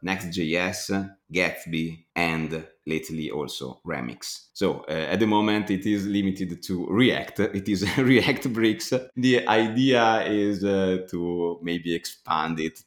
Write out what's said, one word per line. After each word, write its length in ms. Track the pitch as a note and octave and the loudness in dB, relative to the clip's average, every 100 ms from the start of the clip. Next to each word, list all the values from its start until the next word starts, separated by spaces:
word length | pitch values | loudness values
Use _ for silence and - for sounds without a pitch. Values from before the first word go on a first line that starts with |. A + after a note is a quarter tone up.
Next.js, 1080 | F2+ F#2+ F2+ F2+ D#2+ E2+ F#2 F#2 - G2 F#2+ - _ | -6 -4 -4 -4 -2 0 -2 -4 -4 -4 -4 -12 _
Gatsby, 760 | E2+ F2 - - E2 E2 E2 _ - | -2 -2 -2 -6 -4 -4 -8 _ -4
and 500 | E2+ D#2+ D#2 D#2+ D#2 _ - | -2 -2 -4 -6 -10 _ -6
lately 440 | D#2+ - D#2+ D2+ | -6 -4 -8 -6
also 500 | C2 C#2 - C2 - F2 | -6 -6 -8 -10 -12 -8
Remix. 600 | D2 B1 - - - _ | -6 -8 -10 -12 -14 _
So, 300 | - F#2+ C#2+ - | -2 -2 -2 -6
uh, 40 | |
at 280 | D#2+ D2+ F#2+ | -6 -2 2
the 60 | A2 | 4
moment 440 | G#2 G#2+ G#2+ G2 | 4 2 0 -2
it 140 | F#2+ | -2
is 220 | G#2 G#2 G2 | 0 -2 0
limited 560 | G2+ G2 F#2 F#2 E2+ | 0 0 -2 -6 -8
to 240 | - F#2 E2 | -6 -6 0
React. 540 | G2 B2+ C#2 - - | 4 4 2 -4 -2
It 280 | G2+ G2 G2 | -2 0 -2
is 300 | G2 F#2+ - | 0 0 2
<laughs> 0 | |
React 540 | C3 B2+ B2 C3 C#3 | 6 6 6 0 -2
Bricks. 400 | A2+ A2+ G#2+ - B2+ - | 2 2 2 -2 -4 -4
The 320 | - B2+ B2 - | 0 4 4 4
idea 800 | A2 A2+ A2+ C3+ B2 A2+ A2+ | 4 4 4 4 6 6 4
is, 400 | F#2+ G#2 G#2 G2 | 2 2 2 0
uh, 420 | G2+ G2 F#2+ F#2 F#2 | 2 2 2 0 -2
to 480 | F2 E2+ F2 E2+ E2+ | -4 -2 0 -2 -2
maybe 320 | E2+ E2+ E2 | -4 -4 -2
expand 680 | E2 - - - D#2+ D#2+ D#2+ | -4 -4 -14 -2 -2 0 -2
it 220 | D#2+ - | -4 -6